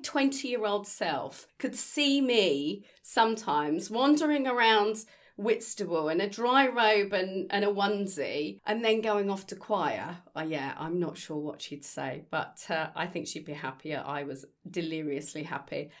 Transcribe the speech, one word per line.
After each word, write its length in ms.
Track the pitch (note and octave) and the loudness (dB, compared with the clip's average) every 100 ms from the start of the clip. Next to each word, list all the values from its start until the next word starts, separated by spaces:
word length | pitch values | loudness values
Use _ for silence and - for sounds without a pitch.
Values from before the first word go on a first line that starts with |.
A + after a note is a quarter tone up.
twenty-year-old 840 | - C#4+ C4+ C4+ B3 B3 G#3 G3+ G3+ | -2 2 2 2 -2 -2 0 0 -2
self 600 | - F3+ C3+ - - - - | -2 -2 -2 -4 -10 -18 -6
could 180 | C4+ - | -4 -2
see 440 | - D4 C#4+ C#4 | -2 2 4 4
me 640 | C4 A#3 F#3 C#3 D3 G3+ - _ | 4 4 4 2 0 -4 -10 _
sometimes 840 | - A#3+ A3+ A3 - D3 D3 E3 - | -2 4 4 2 0 2 2 0 -2
wandering 600 | A#3 C#4 D4 D4+ D4 C4 | 2 6 6 4 2 2
around 560 | B3 A3+ G#3+ G#3 G#3+ - - _ - | 4 6 6 4 0 -8 -18 _ -4
Whitstable 680 | A3 A3 - - F3+ E3 D#3 | 0 0 0 -4 -2 0 2
in 120 | E3+ | 0
a 80 | G3+ | 0
dry 400 | G#3+ A#3+ C4 C4 | 0 4 6 6
robe 440 | A#3+ A3 G#3 G3+ | 4 4 4 4
and, 340 | G3 F#3+ F#3+ F3+ | 0 -2 -4 -2
and 140 | G3+ | 0
a 40 | G3+ | 2
onesie 920 | G3+ G3+ G3+ G3 D3+ A2+ C#3 D3+ G3 - | 2 0 0 -2 -2 -4 -2 -4 -6 -4
and 180 | A3 | 0
then 160 | A3+ A3 | 2 2
going 300 | A3 G#3 G3 | 2 0 0
off 160 | G3 - | -4 -6
to 80 | F#3+ | -12
choir. 640 | - G3+ D3 G#2 C3 F3 - - | -2 0 0 -2 -6 -10 -12 -8
Uh, 80 | D#3+ | -4
yeah, 280 | D3+ C3+ - | -4 -4 -6
I'm 200 | D#3+ F3 | -4 -2
not 160 | E3 - | -2 -6
sure 220 | - D3+ | -8 -6
what 240 | D3+ - | -6 -8
she'd 220 | - - | -12 -12
say, 400 | - - C3+ C#3+ - | -10 -8 -8 -8 -6
but, 340 | D#3 - - - | -6 -6 -10 -6
uh, 200 | E3 D#3+ | -4 -4
I 120 | - F3 | -6 -6
think 200 | E3+ D3+ | -6 -8
she'd 180 | D#3 D#3 | -10 -10
be 60 | |
happier. 480 | D3 C3+ C3+ D#3 C#3+ C#3 | -8 -8 -10 -8 -6 -6
I 180 | C#3+ | -6
was 200 | C#3+ C#3 - _ - | -8 -10 -14 _ -10
deliriously 720 | E3+ D#3+ D#3+ D3+ C#3 D3+ D3+ | -6 -4 -4 -4 -4 -6 -10
happy. 460 | D3+ B2+ - C#3+ D3+ - | -8 -8 -6 -8 -8 -8